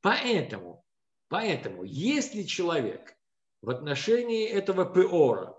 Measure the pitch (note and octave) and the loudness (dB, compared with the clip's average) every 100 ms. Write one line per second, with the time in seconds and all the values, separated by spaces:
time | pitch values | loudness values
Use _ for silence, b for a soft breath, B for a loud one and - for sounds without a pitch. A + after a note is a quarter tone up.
0 | G3 C4 B3 G#3 C3+ G#2 F2 F2 _ _ | 2 2 2 0 0 -8 -12 -18 _ _
1 | _ _ _ F3 A3+ D#3+ A2 F#2 F#2+ C3 | _ _ _ -4 -2 -2 -4 -10 -10 -4
2 | G3+ D4 - G#3+ F#3 - F3 D#3+ A2 - | 0 0 -2 -6 -6 -2 0 0 -2 -6
3 | - _ _ _ _ _ G#2+ B2+ D3 C#3 | -14 _ _ _ _ _ -6 -6 -4 -4
4 | - A#3 A#3+ A3+ G#3+ G3+ G3 F#3 F3+ F3+ | 2 2 2 -2 0 0 0 0 2 4
5 | F#3+ F3 C#3 G2+ F2+ | 4 6 4 4 -4